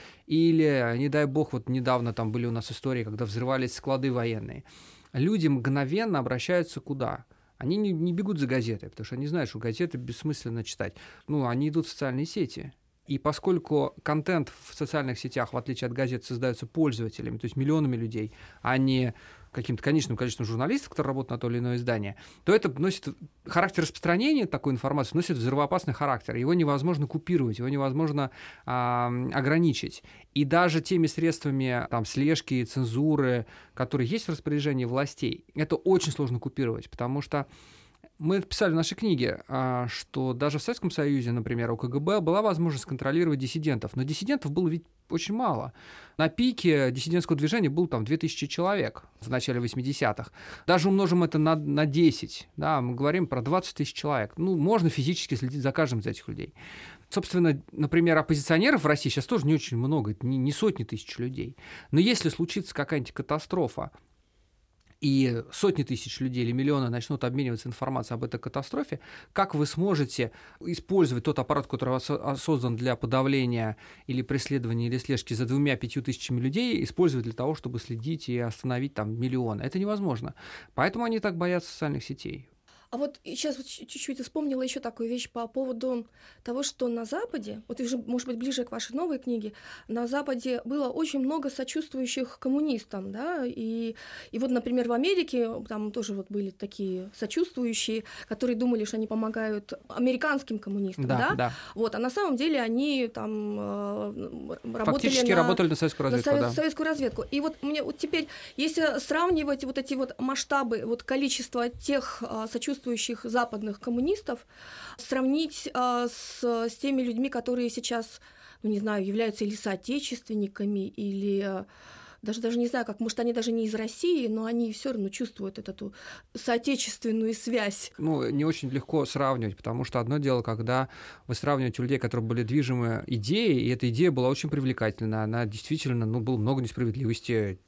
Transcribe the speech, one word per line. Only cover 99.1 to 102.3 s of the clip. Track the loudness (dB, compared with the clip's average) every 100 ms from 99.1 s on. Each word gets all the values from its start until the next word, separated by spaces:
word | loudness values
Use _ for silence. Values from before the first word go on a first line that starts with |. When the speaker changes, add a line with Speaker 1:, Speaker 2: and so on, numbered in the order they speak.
| -2 -2 -2 -2 -4 -6 -14 -10
Speaker 2:
американским | 0 2 4 2 0 -2 -6
коммунистам, | -4 -2 -2 -2 0
Speaker 1:
Да, | 2
Speaker 2:
да? | 2 2
Speaker 1:
да. | 0 -2 -12 -4
Speaker 2:
Вот, | -2 0
а |
на | -2
самом | 0 0